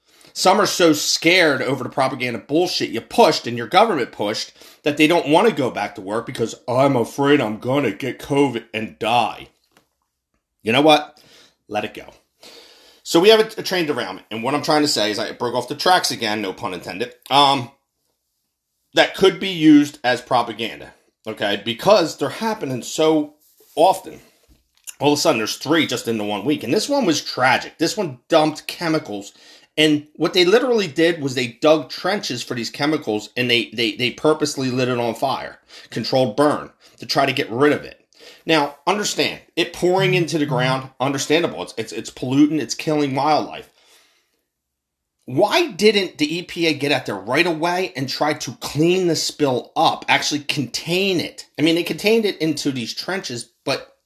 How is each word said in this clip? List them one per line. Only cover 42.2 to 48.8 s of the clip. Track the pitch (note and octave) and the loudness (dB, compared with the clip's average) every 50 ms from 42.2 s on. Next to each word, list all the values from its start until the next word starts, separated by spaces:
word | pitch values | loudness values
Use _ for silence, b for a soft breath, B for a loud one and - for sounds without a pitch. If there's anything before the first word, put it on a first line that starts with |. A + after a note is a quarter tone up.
| C3+ B2 C3 C#3+ D3+ D3 D#3+ D3 | -6 0 4 4 4 4 2 0
it's | A#2+ A#2 - | -4 -6 -8
killing | - - D#3+ D3+ D3+ D3 C3+ C3 | -6 -4 -2 -2 0 -2 -2 -2
wildlife. | C#3 C#3 D#3 D3+ C3 G2+ - D#2+ D2+ - - _ b b b b b b b b b b b b b _ _ _ _ _ _ _ _ _ _ _ _ _ _ _ _ _ | -2 0 2 2 0 0 -4 -10 -16 -16 -18 _ b b b b b b b b b b b b b _ _ _ _ _ _ _ _ _ _ _ _ _ _ _ _ _
Why | B2 B2+ D3 G#3 - D4+ F4+ F4 C#4+ | -6 0 0 2 2 2 2 0 -2
didn't | F#3 D#3 G#3 A3 G3+ G3+ F#3+ D#3+ - - | 0 2 4 4 4 4 0 -4 -4 -2
the | D3+ D3+ E3 | -2 -2 -2
E | F3+ E3+ | -4 -8
P | - - F3 E3 | -8 -4 -2 0
A | D#3+ D3 | 0 0
get | C3 C#3 C#3+ | 0 0 0
out | C#3+ B2 - | 0 0 -2
there | - G#2 | -4 -8
right | F#2+ F#2 A2 C3 D#3 F3 | -6 -4 -2 0 0 0
away | F3+ D#3+ D3+ E3 F3 F3 F#3 F#3+ - - | 0 -2 -2 -2 -2 -2 -2 -4 -6 -6
and | C3 C3+ | -6 -6
try | B2+ - - D3+ D3+ D3+ | -6 -4 -4 -2 -2 -4
to | - - C3+ A#2+ - | -4 -8 -12 -12 -12
clean | - - - C#3+ | -12 -6 -2 0